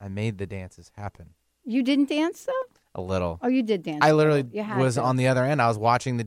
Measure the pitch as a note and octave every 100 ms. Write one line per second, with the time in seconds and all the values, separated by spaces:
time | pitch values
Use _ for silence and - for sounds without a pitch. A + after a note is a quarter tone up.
0 | G2+ G2 A2 G2 F#2+ G2 F#2 - E2+ -
1 | G#2 - D#2+ _ _ _ C4+ B3+ B3 C#4+
2 | C#4 D4+ E4 - - C5 B4+ _ _ -
3 | F#2 F#2 F2 E2 B3 C4 A3 G3 D#3+ D3+
4 | D3+ D#3 D#3 D3 B2 G3+ A2 B2+ C3 B2
5 | B2 B2+ B2+ B2+ C3 D3 A#2 G#2+ A#2 B2
6 | C3 A#2+